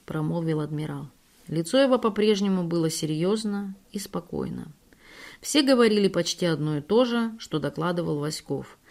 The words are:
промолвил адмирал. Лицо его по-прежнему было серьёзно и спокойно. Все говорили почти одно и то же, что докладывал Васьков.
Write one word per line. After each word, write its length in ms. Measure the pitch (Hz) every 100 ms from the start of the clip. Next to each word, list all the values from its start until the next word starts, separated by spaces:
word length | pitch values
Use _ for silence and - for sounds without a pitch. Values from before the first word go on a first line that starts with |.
промолвил 540 | - 156 156 170 165 156
адмирал. 520 | 147 151 151 143 143 - _ _ -
Лицо 320 | 156 165 262
его 180 | 269 247
по-прежнему 680 | 233 208 214 202 196 190
было 260 | 170 170 160
серьёзно 880 | 160 151 156 175 220 214 202 196 196 _
и 80 | 196
спокойно. 720 | - 180 - - 65 - - - _ - - - - -
Все 220 | - 302
говорили 460 | 269 254 226 214 190
почти 360 | 185 170 -
одно 340 | 175 151 151 151
и 20 |
то 240 | 143 214 247
же, 260 | 233 226 220
что 200 | - 156
докладывал 600 | 143 147 170 175 165 151
Васьков. 600 | 147 151 - 139 127 - _